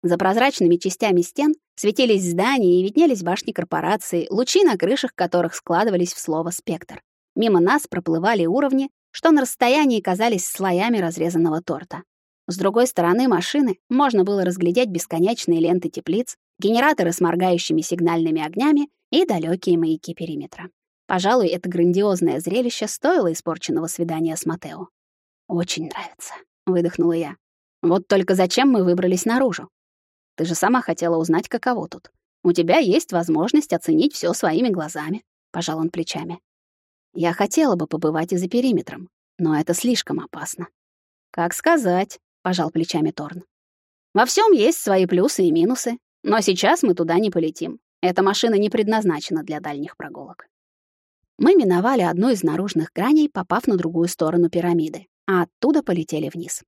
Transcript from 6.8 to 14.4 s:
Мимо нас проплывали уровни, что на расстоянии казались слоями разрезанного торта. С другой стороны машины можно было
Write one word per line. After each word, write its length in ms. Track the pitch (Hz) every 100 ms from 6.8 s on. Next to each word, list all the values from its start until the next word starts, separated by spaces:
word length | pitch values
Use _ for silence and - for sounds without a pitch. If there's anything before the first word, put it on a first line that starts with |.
| - - _ _ _ -
Мимо 240 | 226 185
нас 280 | 175 294 -
проплывали 580 | 180 175 165 190 220 165
уровни, 440 | 226 285 269 269 _ _
что 200 | - 330
на 100 | 302
расстоянии 600 | 254 - 240 285 285 226
казались 460 | 190 185 226 202 -
слоями 500 | - 190 175 220 226
разрезанного 640 | 170 165 165 170 165 156
торта. 420 | - 147 180 151 - _ _ _ -
С 100 | 180
другой 300 | 196 214 247
стороны 400 | - 170 202 262
машины 520 | 185 180 294 262 185 _
можно 340 | 247 285 220
было 200 | 185 202